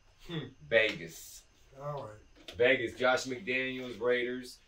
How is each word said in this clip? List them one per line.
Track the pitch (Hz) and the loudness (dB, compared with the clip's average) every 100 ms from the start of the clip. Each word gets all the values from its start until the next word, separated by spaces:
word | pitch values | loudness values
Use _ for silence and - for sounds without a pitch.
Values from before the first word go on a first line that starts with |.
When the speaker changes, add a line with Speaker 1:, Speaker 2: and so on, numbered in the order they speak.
| - _ - | -20 _ -8
Speaker 1:
Hmm. | 160 123 - - | -6 -6 -10 2
Speaker 2:
Vegas. | 113 110 - 82 - - - - _ - 135 | 4 4 0 -8 -12 -16 -18 -20 _ -20 -12
Speaker 1:
All | 143 143 | -8 -8
right. | 110 107 - - - 98 | -8 -14 -20 -20 -10 4
Speaker 2:
Vegas. | 123 131 113 - | 6 6 2 2
Josh | 123 127 131 | 4 4 0
McDaniels, | 123 101 131 131 127 127 101 | -6 -2 -2 -2 -4 -8 -2
Raiders. | 120 123 123 127 123 - | 2 2 0 -4 -8 -16